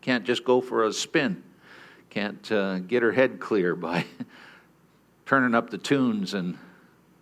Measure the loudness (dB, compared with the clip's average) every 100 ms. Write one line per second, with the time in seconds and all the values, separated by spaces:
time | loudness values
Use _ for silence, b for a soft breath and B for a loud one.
0 | -4 -2 0 -2 2 2 2 0 0 -2
1 | -2 0 0 -2 -10 B B B B B
2 | _ -6 -6 -8 -2 0 0 -2 0 2
3 | 4 4 2 0 -2 0 2 0 -2 -4
4 | -4 -10 -16 B B B B _ _ _
5 | _ _ 0 2 4 0 -2 -6 -2 2
6 | 2 0 -4 -4 -4 -8 B B B B
7 | _ _